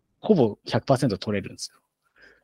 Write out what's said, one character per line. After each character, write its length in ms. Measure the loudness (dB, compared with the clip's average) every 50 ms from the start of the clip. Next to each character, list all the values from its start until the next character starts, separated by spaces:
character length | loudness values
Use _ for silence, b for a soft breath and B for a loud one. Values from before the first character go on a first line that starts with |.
| _ _ _ _
ほ 140 | -6 -2 2
ぼ 240 | 2 2 2 0 -4 _
百 200 | -4 -4 -2 2
パ 100 | 2 2
ー 20 | 2
セ 80 | 2
ン 40 | 0
ト 80 | -2 -2
取 160 | -4 -4 -4
れ 60 | -4
る 100 | -4 -6
ん 20 | -10
で 60 | -12
す 120 | -14 -14
よ。 80 | _ _ _ _ _ _ b b b b b b b b